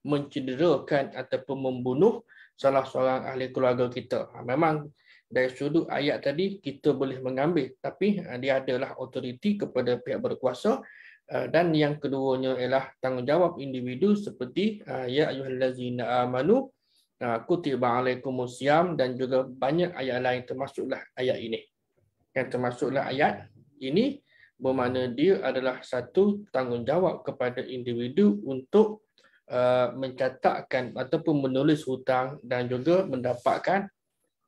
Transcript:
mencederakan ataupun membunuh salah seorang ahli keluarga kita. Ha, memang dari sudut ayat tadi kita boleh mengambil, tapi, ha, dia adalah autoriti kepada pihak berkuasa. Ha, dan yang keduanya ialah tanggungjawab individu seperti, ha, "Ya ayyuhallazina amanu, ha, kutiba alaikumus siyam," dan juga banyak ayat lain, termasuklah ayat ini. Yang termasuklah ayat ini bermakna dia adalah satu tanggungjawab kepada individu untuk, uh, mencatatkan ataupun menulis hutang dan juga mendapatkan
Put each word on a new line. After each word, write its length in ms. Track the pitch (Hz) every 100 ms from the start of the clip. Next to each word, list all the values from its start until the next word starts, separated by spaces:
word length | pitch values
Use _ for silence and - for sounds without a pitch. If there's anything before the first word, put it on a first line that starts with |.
| 143
mencederakan 1040 | 147 143 139 131 127 170 131 - 147 135
ataupun 460 | 127 - 131 - 135
membunuh 640 | 131 127 127 135 220 233 - - - -
salah 320 | 139 135 127
seorang 400 | 135 131 131 107
ahli 240 | 131 127
keluarga 400 | 131 127 123 123
kita. 400 | 127 - 113 -
Ha, 160 | - 123
memang 400 | 135 160 151 151 - _ _ _
dari 240 | 127 127
sudut 400 | - 143 160 -
ayat 320 | - 143 113
tadi 400 | 139 147 196 196
kita 320 | 147 123 151 131
boleh 240 | 135 127
mengambil, 480 | 127 131 151 165 127 -
tapi, 400 | 139 - 202 185
ha, 160 | - 123
dia 240 | 135 131
adalah 320 | 131 127 131 -
autoriti 640 | 127 131 127 123 208 202
kepada 400 | - 127 123 120
pihak 240 | - 107
berkuasa. 560 | 123 - 127 - 208 - - - - - -
Ha, 240 | 127 127
dan 240 | 156 175 156
yang 240 | 147 147
keduanya 560 | 131 135 135 131 131 127
ialah 320 | 127 131 - -
tanggungjawab 560 | 131 127 127 165 170 170
individu 560 | 139 127 123 127 202 202
seperti, 640 | - - 123 170 220 208 143
ha, 160 | 131
"Ya 240 | 123 139 -
ayyuhallazina 960 | 135 135 127 131 127 123 123 117 123
amanu, 480 | 123 127 156 262 262 _ _ _ _ _
ha, 240 | 123 113
kutiba 560 | - 175 147 123 123 123
alaikumus 560 | 127 127 135 127 123 -
siyam," 400 | 135 156 180 147
dan 240 | 127 123
juga 240 | 127 131
banyak 480 | 131 123 131 170 175
ayat 320 | 151 131 123
lain, 240 | 127 127 -
termasuklah 560 | 131 139 - 131 127 - -
ayat 160 | 127 -
ini. 160 | 110 110 - _ _ _ _ _ _
Yang 240 | 131 123 127
termasuklah 560 | 127 - 135 131 -
ayat 400 | 135 160 - - _ _ _
ini 400 | 135 175 269 - _ _ _ _
bermakna 480 | 131 131 123 127 127
dia 260 | 120 180 - 127
adalah 400 | 127 127 123 -
satu 640 | 127 - 185 202 202 -
tanggungjawab 720 | 131 127 120 117 170 180 -
kepada 400 | 147 - 123 123
individu 800 | - 127 120 117 123 156 208 208
untuk, 640 | 135 131 - 208 214 214 _ _ _ _ -
uh, 400 | 123 127 127 120
mencatatkan 1040 | 127 131 127 131 - 190 - - 131 120 127
ataupun 480 | 127 160 165 147 135
menulis 400 | 131 147 147 -
hutang 560 | 127 131 127 135 127
dan 240 | 123 123 123
juga 400 | 123 147 185 190
mendapatkan 800 | 131 123 123 131 95 - 196 202 _ _ _ _ _